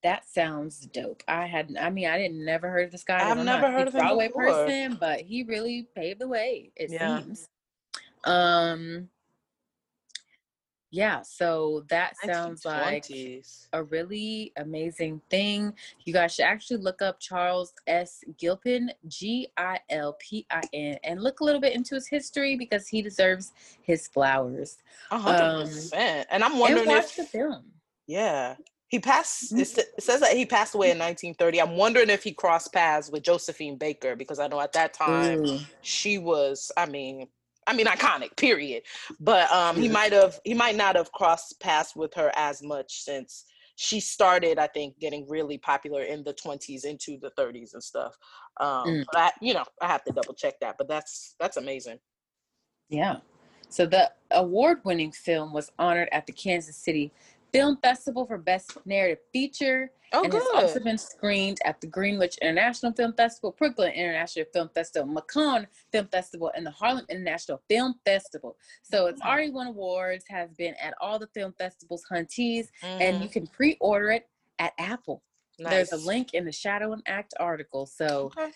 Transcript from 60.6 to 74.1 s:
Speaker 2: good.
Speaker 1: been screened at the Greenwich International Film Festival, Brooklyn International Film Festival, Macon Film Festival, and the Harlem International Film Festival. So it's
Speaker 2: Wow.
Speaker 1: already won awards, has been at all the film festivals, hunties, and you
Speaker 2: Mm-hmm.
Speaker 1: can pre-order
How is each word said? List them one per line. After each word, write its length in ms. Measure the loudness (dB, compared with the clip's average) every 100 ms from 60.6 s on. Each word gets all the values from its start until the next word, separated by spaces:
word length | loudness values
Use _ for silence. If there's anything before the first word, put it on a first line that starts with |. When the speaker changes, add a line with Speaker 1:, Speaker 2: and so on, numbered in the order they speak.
| 4 2
Speaker 2:
good. 80 | -2
Speaker 1:
been 120 | -2
screened 600 | -6 -6 -2 0 0 -2 -4
at 140 | -4
the 60 | -8
Greenwich 500 | -2 -2 2 0 0
International 500 | 0 2 0 0 -4
Film 180 | 0 -2
Festival, 380 | 2 2 2 -8 0
Brooklyn 340 | 0 2 -2
International 520 | 0 -2 -2 -4 -6 -4
Film 160 | -4 -2
Festival, 360 | -4 -4 -4 -4
Macon 600 | -6 -4 0 2 2 -2 _ _
Film 160 | -4 0
Festival, 420 | -4 -4 -6 -6 -4
and 100 | -8
the 60 |
Harlem 340 | -2 -2 -2 -6
International 520 | -8 -6 -6 -6 -10 _
Film 260 | 0 0 -2 0
Festival. 520 | 0 -2 -14 -14 -18 _ -20
So 240 | -2 2 2
it's 140 | 0
Speaker 2:
Wow. 100 | -2
Speaker 1:
already 200 | 0 0
won 160 | -6 -10
awards, 580 | -8 -6 -4 -4 -6 -8
has 200 | -8 -8
been 220 | -6 -8 -6
at 120 | -10 -8
all 160 | -6 -6
the 80 | -6
film 260 | -10 -10 -8
festivals, 480 | -10 _ -14 -14 -6
hunties, 560 | -6 -6 -2 0 0 -6 _
and 340 | -10 0 0 0
you 20 | -2
Speaker 2:
Mm-hmm. 60 |
Speaker 1:
can 140 | -4 -6
pre-order 640 | _ 2 4 2 2 2